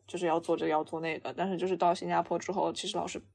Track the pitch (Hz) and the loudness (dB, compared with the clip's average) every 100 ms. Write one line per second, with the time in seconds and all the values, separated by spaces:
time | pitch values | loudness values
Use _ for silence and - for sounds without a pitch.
0 | - 180 175 165 170 165 160 156 156 165 | -10 -2 2 2 2 2 2 2 0 -4
1 | 165 156 - 131 185 180 180 180 180 170 | -4 -4 -6 -4 -2 0 0 2 4 2
2 | 175 170 170 170 - 185 165 165 185 175 | 2 0 0 -2 -2 0 0 -2 -4 -4
3 | 165 - - | -4 -8 -12